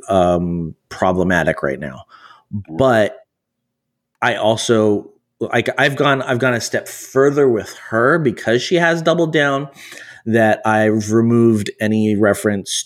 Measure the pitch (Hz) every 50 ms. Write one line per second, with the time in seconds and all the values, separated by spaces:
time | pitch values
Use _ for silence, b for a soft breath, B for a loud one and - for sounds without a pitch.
0 | - - 98 92 90 90 87 87 87 87 87 85 82 78 - _ _ - - -
1 | 101 92 90 92 87 92 90 85 78 80 76 - - 69 67 67 73 67 65 65
2 | - B B B B B B B B B 101 101 98 - 156 143 135 131 117 110
3 | 104 95 - - - _ _ _ _ _ _ _ _ _ _ _ _ _ _ _
4 | _ _ _ - 117 120 107 101 104 107 113 110 - - 113 110 107 107 104 98
5 | - - _ _ _ _ _ - 113 - 117 120 110 127 - 127 139 147 135 139
6 | 147 143 135 135 127 143 127 120 131 127 120 117 - - - 110 - - - -
7 | - - - 135 135 143 139 147 143 131 117 101 92 - - - - - 113 113
8 | 120 135 156 170 151 120 98 - - 110 117 123 - - 185 170 175 165 170 170
9 | 160 170 160 170 170 160 156 156 143 143 139 139 147 147 B B B B B B
10 | B B B B B 113 110 117 110 110 104 - - 110 110 107 107 107 107 110
11 | 104 104 110 117 113 117 120 117 117 117 110 107 101 - - - 110 107 107 110
12 | 107 107 107 98 107 101 101 - - 107 104 98 90 - - - -